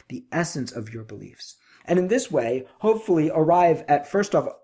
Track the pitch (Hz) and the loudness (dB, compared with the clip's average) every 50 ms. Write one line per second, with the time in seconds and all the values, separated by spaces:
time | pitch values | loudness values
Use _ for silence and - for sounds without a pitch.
0 | _ _ 123 120 - _ - 165 170 160 - 147 123 - - 123 107 110 113 113 | _ _ -16 -16 -12 _ -4 -4 -4 -4 -6 -8 -8 -8 -8 -10 -12 -10 -12 -14
1 | 110 110 107 104 101 104 - - - - - _ _ _ _ _ _ - 175 180 | -14 -14 -16 -16 -16 -18 -18 -20 -20 -20 -20 _ _ _ _ _ _ 0 0 0
2 | 180 180 226 262 254 - 165 139 117 113 127 131 131 - _ _ - 220 220 220 | 2 2 0 0 0 0 -2 -2 0 0 -4 -4 -6 -10 _ _ 0 0 0 0
3 | - - 180 160 151 160 - 160 160 165 170 175 180 170 156 - - - 147 143 | 0 0 2 2 2 2 2 2 4 4 6 6 6 4 4 2 2 2 2 2
4 | - - - 196 202 - - 156 131 - - - | 2 -2 -2 -2 0 2 0 0 0 -2 -8 -12